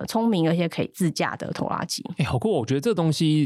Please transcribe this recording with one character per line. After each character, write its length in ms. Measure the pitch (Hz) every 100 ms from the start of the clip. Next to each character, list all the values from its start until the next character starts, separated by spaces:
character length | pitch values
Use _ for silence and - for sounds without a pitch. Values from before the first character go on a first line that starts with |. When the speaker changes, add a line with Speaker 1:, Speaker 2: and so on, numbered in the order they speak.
| -
Speaker 1:
聪 220 | 226 226
明 180 | 190 165
而 80 | 170
且 140 | 170
可 120 | -
以 80 | -
自 180 | - 175
驾 240 | - 165 -
的 160 | -
拖 180 | - -
拉 140 | -
机。 180 | - - - -
Speaker 2:
欸， 40 |
好 160 | 123 127
酷 100 | 220 170
哦。 40 |
我 40 | 117
觉 100 | 135
得 40 |
这 140 | 233
东 180 | 190 160
西 340 | 147 160 151